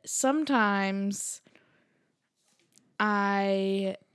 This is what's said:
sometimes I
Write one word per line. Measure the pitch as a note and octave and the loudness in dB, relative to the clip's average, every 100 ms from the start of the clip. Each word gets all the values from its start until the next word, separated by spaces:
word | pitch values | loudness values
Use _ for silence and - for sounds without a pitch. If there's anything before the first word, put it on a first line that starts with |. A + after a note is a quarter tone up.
sometimes | - - C4+ D4+ C#4+ C4 G#3 G3 G3 G3 G3 G3+ - - _ - _ _ _ _ _ _ _ _ _ _ _ - _ - | -8 -2 0 0 2 2 4 2 0 -2 -4 -4 -8 -10 _ -20 _ _ _ _ _ _ _ _ _ _ _ -20 _ -2
I | G#3 G#3 G3+ G3 G3 G3 G3 G3 F#3+ - _ | 0 2 2 0 0 0 0 -2 -4 -6 _